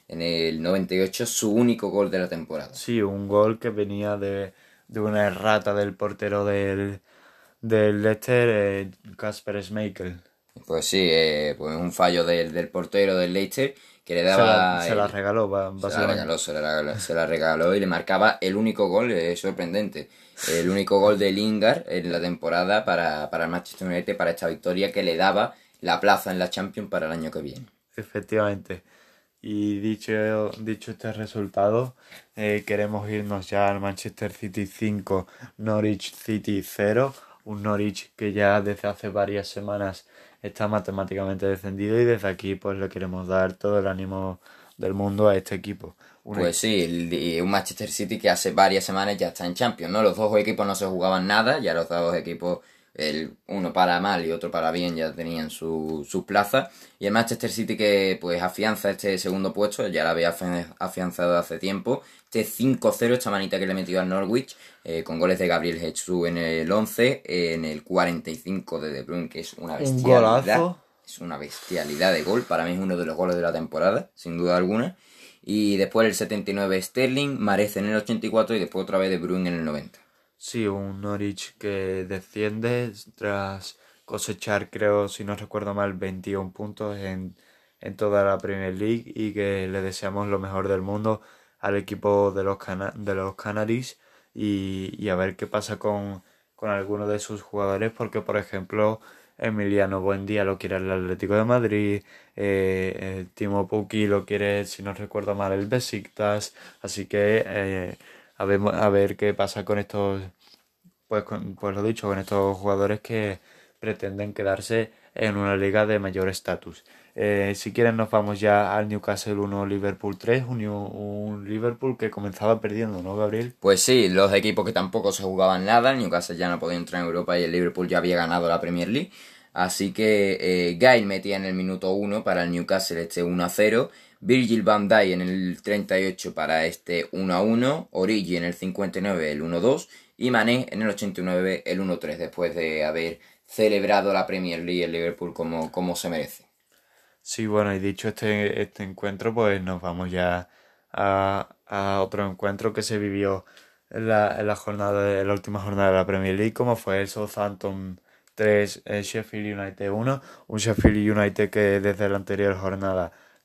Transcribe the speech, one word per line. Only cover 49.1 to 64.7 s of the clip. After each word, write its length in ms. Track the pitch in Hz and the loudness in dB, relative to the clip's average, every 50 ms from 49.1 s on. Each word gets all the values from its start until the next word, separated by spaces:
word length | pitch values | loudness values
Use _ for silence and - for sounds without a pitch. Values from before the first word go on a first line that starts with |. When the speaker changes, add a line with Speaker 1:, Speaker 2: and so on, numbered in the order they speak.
| 101 | 0
Speaker 1:
ya 120 | 92 92 85 | -2 -2 -4
está 180 | - - 90 | -4 -6 -6
en 80 | 87 90 | -6 -2
Champions, 360 | - 127 113 - - 82 85 | 0 0 0 0 -4 -6 -2
¿no? 120 | 92 110 107 | 0 4 4
Los 120 | 98 87 | 4 4
dos 220 | 104 110 104 110 | 2 2 4 4
equipos 300 | 104 104 110 - - - | 4 2 2 0 0 0
no 80 | 101 95 | 0 0
se 100 | 92 101 | -2 -2
jugaban 400 | 92 92 90 92 95 92 92 92 | -2 0 0 2 2 2 2 2
nada, 320 | 98 104 110 110 123 147 151 | 4 4 4 4 4 2 2
ya 140 | 110 85 82 | 0 0 0
los 160 | 82 82 - | 0 0 0
dos 260 | 85 85 85 85 87 | 0 0 0 0 0
equipos, 440 | 82 - 82 85 - 85 90 87 - - _ _ _ _ _ _ | 0 -4 -6 -8 -6 -4 -4 -4 -4 -6 _ _ _ _ _ _
el 420 | - 78 76 73 78 78 - - _ _ | -4 -4 -2 -2 -4 -6 -8 -10 _ _
uno 260 | - 98 98 90 85 - | -8 -6 -4 -4 0 2
para 260 | 92 92 90 87 87 | 4 4 4 4 2
mal 240 | 95 101 98 85 82 | 2 0 0 0 0
y 80 | 80 | -2
otro 200 | 82 82 87 85 | -4 -4 -4 -4
para 200 | 85 82 82 82 | -2 0 0 0
bien, 240 | 82 87 87 87 82 | 0 0 -2 -2 -2
ya 160 | 80 80 80 - | -2 -4 -4 -4
tenían 360 | 82 82 82 82 80 78 78 | -6 -8 -6 -6 -6 -6 -8
su, 560 | - - 80 82 80 80 78 78 80 76 71 | -8 -8 -6 -4 -4 -4 -4 -4 -6 -6 -8
sus 180 | - - 92 - | -6 -6 -6 -4
plazas. 440 | - 98 104 101 - - 135 135 - - - - - _ _ | 0 2 2 2 4 2 0 0 -2 -8 -20 -20 -20 _ _
Y 80 | 98 | -2
el 40 | 101 | 2
Manchester 380 | 104 113 117 - 107 - 123 110 | 2 2 2 2 0 -2 -4 -4
City 260 | - 117 107 110 107 | -2 -4 -4 -4 -2
que, 420 | 101 107 104 101 98 95 95 92 - | 2 4 4 4 4 4 2 0 -2
pues, 200 | 85 87 85 85 | -2 -2 -2 0
afianza 500 | 92 90 - - 104 110 107 98 - 101 | 0 -2 -2 0 0 0 0 0 0 -2
este 260 | 95 - - 101 95 | -2 0 -2 -2 -2
segundo 340 | 92 - 92 92 95 95 92 | 0 -2 -2 -2 0 -2 -2
puesto, 360 | - 101 104 104 - - 117 | 0 0 0 0 0 -2 -4
ya 160 | 98 82 78 78 | -2 0 0 0
lo 80 | 82 | 2
había 240 | 82 85 85 85 85 | 2 2 2 0 0
afi-, 300 | - 92 90 87 85 85 80 - - | -2 -4 -4 -4 -4 -4 -8 -8 -8
afianzado 580 | 92 92 - 92 92 90 87 - 87 87 87 | -8 -6 -4 -4 -6 -4 -2 -2 0 2 2
hace 220 | 87 85 - 82 82 | 2 0 -2 -6 -6
tiempo. 440 | 92 95 98 95 92 117 135 - - - - - _ | -4 -4 -4 -4 -2 -4 -4 -4 -6 -12 -20 -20 _
Este 180 | _ - 113 107 | _ -4 -4 -4
cinco 500 | - - - 117 135 127 123 - 107 104 | -4 -2 0 0 2 2 2 2 2 2
cero, 160 | - 117 117 123 | 2 2 2 2
esta 160 | 123 - 107 | 2 0 -2
manita 300 | 101 98 98 90 98 92 | -2 -2 -2 -2 -2 -2
que 80 | 95 | 0
le 60 | 95 95 | -2 -2
metió 280 | 95 90 87 90 92 | -2 -2 0 0 0
al 80 | 92 92 | 0 2
Norwich, 460 | 92 98 98 92 113 135 135 - - - - - | 0 0 0 0 0 0 -2 -4 -10 -20 -20 -20